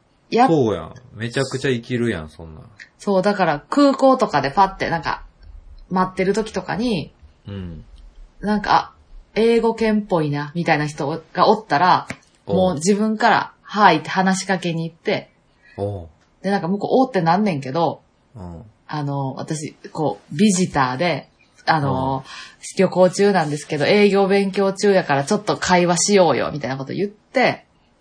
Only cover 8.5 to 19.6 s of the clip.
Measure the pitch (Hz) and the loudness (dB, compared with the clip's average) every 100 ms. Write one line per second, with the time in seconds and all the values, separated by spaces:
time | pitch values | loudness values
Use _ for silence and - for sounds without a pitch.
8.5 | 208 - - - - _ - - - 226 | -2 2 0 0 -12 _ -20 -10 0 2
9.5 | 233 226 214 220 214 208 175 151 143 147 | 2 2 0 0 0 0 -2 0 -4 -6
10.5 | 170 170 151 147 - 147 165 - 175 175 | -6 0 0 0 -4 -6 -6 -8 0 2
11.5 | 208 - 180 180 147 - - _ _ - | 2 0 0 4 2 0 -14 _ _ -4
12.5 | 104 92 90 165 202 220 220 233 170 - | 0 0 0 0 0 0 0 2 2 0
13.5 | - - 196 202 160 - 190 190 185 - | -12 -10 4 4 4 0 -2 0 0 -2
14.5 | 185 175 165 165 - - 151 - _ _ | -4 -2 -6 -8 -8 -6 -6 -6 _ _
15.5 | _ _ - 101 101 80 _ _ _ 185 | _ _ -8 -8 -8 -14 _ _ _ -4
16.5 | 196 165 202 - 254 262 190 170 180 214 | -2 -2 -4 0 2 2 2 2 2 2
17.5 | 151 131 143 160 - _ _ _ 117 90 | -2 -4 -2 -2 -2 _ _ _ -18 -16
18.5 | 82 107 _ _ 151 143 139 135 - 185 | -16 -18 _ _ -8 -6 -4 -6 -8 -8
19.5 | 156 | -8